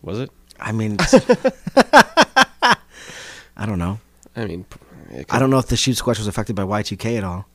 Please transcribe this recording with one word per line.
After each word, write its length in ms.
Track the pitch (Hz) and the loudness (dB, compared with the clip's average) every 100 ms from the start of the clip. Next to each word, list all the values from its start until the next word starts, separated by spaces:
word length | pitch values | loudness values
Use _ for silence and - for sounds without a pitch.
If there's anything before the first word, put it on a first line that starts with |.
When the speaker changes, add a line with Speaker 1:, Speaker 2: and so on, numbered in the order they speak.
Speaker 1:
Was 180 | 76 101 | -8 -10
it? 100 | 131 _ _ - | -10 _ _ -14
Speaker 2:
I 120 | - | -6
mean, 260 | 110 107 104 | -4 -2 -2
it's 140 | 170 | 4
<laughs> 1500 | 262 - 247 262 - - - - 294 - - 285 - 262 - 247 226 _ - - - - - - - | 4 6 0 0 -4 -2 0 6 6 6 2 2 2 0 0 0 0 _ -20 -20 -18 -18 -20 -20 -10
I 100 | 107 | -6
don't 140 | 95 | -4
know. 200 | 85 101 _ _ _ - | -4 -6 _ _ _ -10
Speaker 1:
I 100 | 107 | -10
mean, 180 | 85 95 | -10 -14
p-, 140 | - - - - | -20 -20 -20 -18
it 80 | 62 | -16
Speaker 2:
I 20 | |
Speaker 1:
could 160 | - - | -4 0
Speaker 2:
don't 100 | 131 | 2
know 100 | 135 | 2
if 80 | 123 | 0
the 100 | 123 | -2
Sheep 180 | - 120 | 0 -2
Squatch 220 | - 110 | -2 -4
was 100 | 107 | -4
affected 280 | 98 110 101 | -6 -6 -4
by 80 | |
Y 180 | 95 104 | -4 -4
two 140 | 107 101 | -6 -8
K 200 | 113 117 | -6 -4
at 60 | |
all. 220 | 95 87 98 | -6 -8 -12